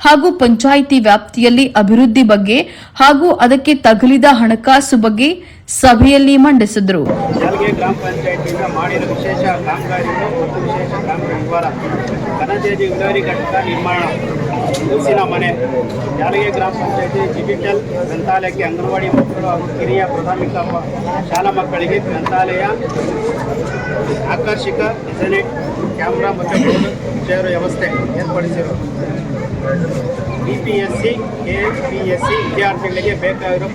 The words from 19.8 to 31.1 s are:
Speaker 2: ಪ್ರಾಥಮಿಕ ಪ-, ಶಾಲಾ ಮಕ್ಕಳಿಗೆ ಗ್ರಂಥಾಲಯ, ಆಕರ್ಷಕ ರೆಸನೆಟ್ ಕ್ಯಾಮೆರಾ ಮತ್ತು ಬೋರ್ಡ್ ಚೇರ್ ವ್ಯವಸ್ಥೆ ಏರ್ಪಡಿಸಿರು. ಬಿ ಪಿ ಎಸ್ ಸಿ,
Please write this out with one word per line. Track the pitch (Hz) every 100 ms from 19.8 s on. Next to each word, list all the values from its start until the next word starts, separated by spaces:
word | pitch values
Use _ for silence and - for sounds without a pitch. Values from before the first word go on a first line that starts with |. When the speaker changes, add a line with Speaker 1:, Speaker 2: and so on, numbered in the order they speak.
| 185 190 185
Speaker 2:
ಪ್ರಾಥಮಿಕ | - 180 185 - 185 160
ಪ-, | 170 143 - - 196 -
ಶಾಲಾ | 170 196 190
ಮಕ್ಕಳಿಗೆ | 175 180 175 202 185
ಗ್ರಂಥಾಲಯ, | 180 170 185 180 180 202 233 - - - 440 440 233 - - - - - - 143 - -
ಆಕರ್ಷಕ | 170 - - 392 - 320 - -
ರೆಸನೆಟ್ | - 370 392 466 - - - - -
ಕ್ಯಾಮೆರಾ | - - - -
ಮತ್ತು | 170 -
ಬೋರ್ಡ್ | 262 175 - - - - 180
ಚೇರ್ | 185 185
ವ್ಯವಸ್ಥೆ | 175 180 - 175 - - 170
ಏರ್ಪಡಿಸಿರು. | 165 175 170 165 156 - 143 139 - - - 131 170 - 135 175 165 143 - - 135 -
ಬಿ | - 403
ಪಿ | 427 403
ಎಸ್ | 381 -
ಸಿ, | 453